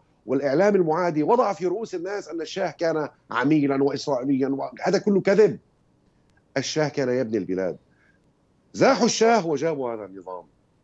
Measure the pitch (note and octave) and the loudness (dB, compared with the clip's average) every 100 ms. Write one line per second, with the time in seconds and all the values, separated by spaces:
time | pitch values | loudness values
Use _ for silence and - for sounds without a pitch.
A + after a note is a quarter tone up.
0 | _ _ G#2+ C3+ C#3 C#3+ G#3 G3 E3 D#3+ | _ _ -4 -2 2 2 4 4 2 2
1 | F3 D3+ D3+ A#3+ G3+ G3 F3+ G3 A3+ F3+ | 0 0 2 2 2 -2 -4 -4 -6 -8
2 | F3+ G3+ D3+ E3 D#3 G3 F3+ - E3 D#3 | -6 -8 -8 -10 -8 -6 -6 -2 -2 0
3 | C#3 - _ A2+ C#3 D3+ C#3+ C#3 C#3 C#3 | -4 -10 _ 0 4 4 4 2 0 0
4 | D3 B2+ C3+ C3+ C3+ C3+ C3+ - F#3 F#3+ | -2 -2 0 0 0 -2 -6 -4 0 0
5 | G#3 G3 F#3+ G#3+ G3+ G#2+ _ _ _ _ | 2 0 4 4 4 2 _ _ _ _
6 | _ _ _ _ _ C3+ - D#3 D3 D3 | _ _ _ _ _ -6 -4 -2 -2 -2
7 | B2+ B2 A2+ A2 F2+ F#2 F#2 D2 _ _ | -2 -2 -2 -4 -2 -4 -4 -6 _ _
8 | _ _ _ _ _ _ _ - G#3 A3+ | _ _ _ _ _ _ _ 2 2 4
9 | A3+ - A3+ A3+ E3 C#3 D#3+ C#3+ B2 A2+ | 0 2 4 4 0 -2 -2 -4 -6 -8
10 | F#2+ F#2+ F2+ F2+ - _ _ _ | -12 -16 -14 -16 -18 _ _ _